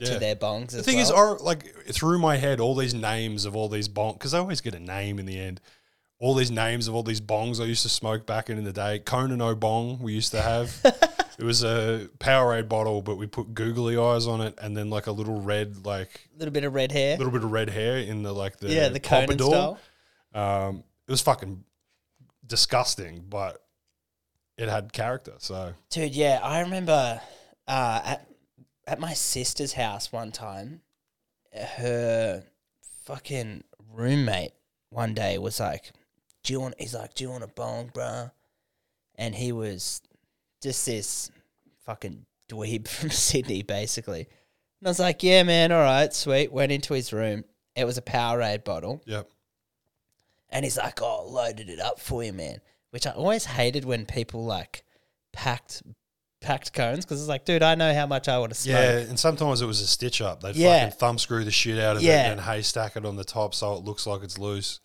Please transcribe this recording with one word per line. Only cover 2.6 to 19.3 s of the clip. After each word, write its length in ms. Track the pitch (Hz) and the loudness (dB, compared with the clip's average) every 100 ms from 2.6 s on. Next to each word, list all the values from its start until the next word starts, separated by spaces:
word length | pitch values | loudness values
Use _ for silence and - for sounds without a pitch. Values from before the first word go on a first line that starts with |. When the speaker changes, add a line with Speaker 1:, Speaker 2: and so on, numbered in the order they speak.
Speaker 2:
all 140 | 117 131 | 2 2
these 180 | 127 | 0
names 500 | 120 110 113 113 104 | -2 -2 -2 -2 -2
of 120 | 101 104 | -4 -2
all 120 | 107 | -2
these 220 | 104 104 | -2 -4
bongs, 300 | 104 107 - | -2 -2 -2
'cause 140 | 139 | -2
I 60 | 165 | -2
always 220 | 185 156 | 0 -4
get 140 | 117 90 | -6 -8
a 40 | |
name 400 | 87 98 101 101 | -8 -6 -4 -4
in 60 | 95 | -6
the 140 | 95 | -6
end. 200 | 95 92 - _ _ _ _ _ | -8 -10 -14 _ _ _ _ _
All 160 | 123 131 | 2 4
these 160 | 123 | 2
names 360 | 113 113 120 113 | 2 0 0 -2
of 80 | 113 | -2
all 80 | |
these 180 | 113 110 | -2 -4
bongs 380 | 104 107 117 117 | -2 -2 0 -2
I 60 | 117 | -2
used 180 | 117 | 0
to 60 | 113 | 0
smoke 360 | - 113 110 110 | 0 0 -4 -2
back 240 | 110 - | -4 -4
in 140 | 110 | -6
the 80 | 104 | -6
day. 280 | 95 101 107 | -4 -2 -4
Conan 420 | - 127 131 127 | -2 0 0 0
O'Bong 580 | 117 110 110 113 120 127 | 0 2 0 0 -2 -6
we 140 | 120 | -4
used 180 | 107 - | -2 0
to 100 | 110 | 0
have. 380 | 110 117 120 - 269 | 0 0 -2 4 4
Speaker 1:
<laughs> 240 | - 330 - - - | 6 2 2 -6 -4
Speaker 2:
It 40 | 113 | 0
was 180 | 117 | 2
a 460 | 113 117 110 113 98 - | 4 2 2 -2 -4 -4
Powerade 500 | 135 135 123 113 110 | 4 6 6 2 0
bottle, 320 | 110 110 107 | 0 2 0
but 140 | 98 98 | -2 -6
we 100 | 104 | -6
put 300 | 123 104 113 | -6 -6 -4
googly 420 | 117 117 117 120 | -2 0 0 4
eyes 300 | 117 117 117 | 4 4 2
on 120 | 113 | 0
it, 140 | 110 - | -2 -6
and 160 | 107 104 | -8 -6
then, 140 | 104 | -4
like, 160 | 107 110 | -4 -4
a 40 | |
little 300 | 104 107 107 | -4 -2 -4
red, 420 | 101 104 107 98 | 0 0 0 -6
like, 460 | 101 98 92 - - 151 | -6 -6 -6 -12 -20 -10
Speaker 1:
Little 140 | 156 | -4
bit 120 | 147 | -2
of 120 | 139 135 | 0 0
red 160 | 131 | 0
hair. 260 | 143 139 147 | 2 2 2
Speaker 2:
little 160 | 127 | 0
bit 100 | 123 | 0
of 80 | 110 | 0
red 200 | 110 107 | 0 0
hair 260 | 104 110 131 | 0 0 0
in 240 | 104 107 | -2 -4
the, 100 | 104 | -4
like, 260 | 101 98 - | -4 -6 -6
the 120 | 104 | -2
Speaker 1:
Yeah, 200 | 156 143 | 2 2
the 100 | 135 | 2
Conan 300 | - 139 | 2 4
Speaker 2:
pompadour. 500 | 135 | 4